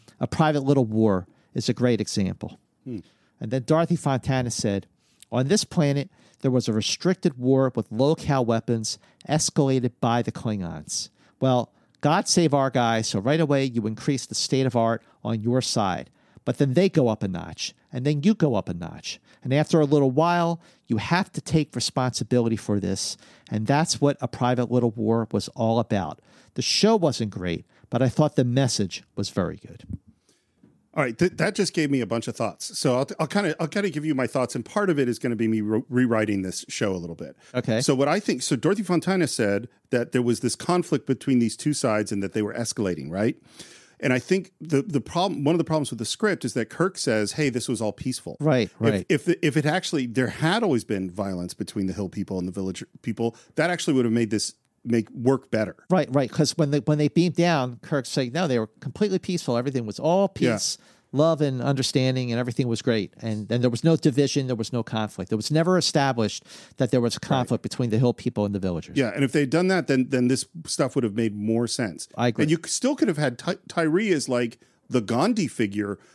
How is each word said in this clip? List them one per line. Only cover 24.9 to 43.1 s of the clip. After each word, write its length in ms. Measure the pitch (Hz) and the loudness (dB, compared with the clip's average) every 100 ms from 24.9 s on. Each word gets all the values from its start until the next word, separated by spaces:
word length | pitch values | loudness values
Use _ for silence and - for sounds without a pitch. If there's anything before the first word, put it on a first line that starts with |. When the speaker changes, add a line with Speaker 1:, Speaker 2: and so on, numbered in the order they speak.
Speaker 1:
War 360 | 113 107 113 110 | 0 0 0 0
was 160 | 104 - | -4 -4
all 300 | - 113 117 | -2 0 0
about." 420 | 110 101 80 71 _ - _ | 0 -2 -2 -8 _ -20 _
The 80 | - | -6
show 340 | - - 208 226 | -2 2 4 4
wasn't 360 | 160 - 107 | 2 0 -4
great, 340 | 95 90 85 - _ - | -4 -4 -4 -8 _ -6
but 140 | 120 | 0
I 60 | 131 | 0
thought 260 | - 151 - | 2 0 2
the 80 | |
message 600 | 127 123 135 - 95 - - - | 2 2 2 0 -4 -6 -12 -8
was 160 | 101 | -4
very 260 | - 85 85 | -2 -4 -4
good. 280 | - 87 - - _ _ _ _ _ _ _ _ _ 165 | -16 -20 -14 -14 _ _ _ _ _ _ _ _ _ -4
Speaker 2:
All 80 | |
right, 140 | 127 113 | -2 0
th-, 160 | 180 104 | 0 0
that 200 | 165 202 | -2 0
just 180 | 180 | -2
gave 180 | 170 147 | 0 0
me 80 | 139 | 0
a 60 | 104 | 0
bunch 220 | 117 117 | -2 -4
of 80 | - | -4
thoughts. 400 | 110 - - - | -4 -6 -12 -2
So 180 | 143 123 | 0 2
I'll, 100 | 139 196 | 0 -4
I'll 80 | 160 | -2
kinda, 260 | 202 185 - | 0 0 -2
I'll 80 | 156 | -4
kinda 220 | 202 196 | -2 -2
give 160 | 147 156 | -2 -2
you 100 | 131 | -2
my 120 | 123 | 0
thoughts, 280 | 135 123 123 | 0 -2 -4
and 80 | |
part 260 | - 208 196 | -4 -2 0
of 80 | 143 | 2
it 120 | 120 | 0
is 100 | 113 | 0
gonna 160 | 123 113 | -2 0
be 120 | 110 | 0
me 120 | 110 | 0
re-, 220 | 107 110 - | 0 -2 0
rewriting 520 | 127 127 110 107 98 | 0 2 2 2 -2
this 220 | 92 - - | -4 -8 -10
show 240 | - 104 | -4 -2
a 40 | 92 | -4
little 180 | 85 82 | -8 -12
bit. 180 | 76 - - | -14 -16 -8
Speaker 1:
Okay. 280 | 123 123 110 | -6 0 0
Speaker 2:
So 120 | 131 131 | 2 2
what 120 | 139 | 2
I 120 | 190 | 0
think, 220 | - 127 | -2 -2
so 120 | - 127 | -2 0
Dorothy 280 | 151 208 | 0 0
Fontana 440 | 185 170 180 190 156 | 0 0 2 0 0
said 400 | - 104 101 120 _ - | 0 0 0 -4 _ -2
that 240 | 123 120 | -2 0
there 80 | 123 | 0
was 180 | 120 113 | 2 0
this 160 | 120 - | 0 -2
conflict 500 | - 180 - 147 - | 0 0 2 -2 0
between 340 | 131 - 127 | -2 2 2
these 180 | 117 - | 2 0
two 160 | 151 | -4
sides 380 | 143 123 107 107 | 0 0 0 0
and 120 | 101 | -2
that 100 | 98 | -2
they 80 | 110 | -2
were 120 | 104 | -4
escalating, 560 | 120 117 - 98 78 67 | -4 -6 -2 -2 -2 -4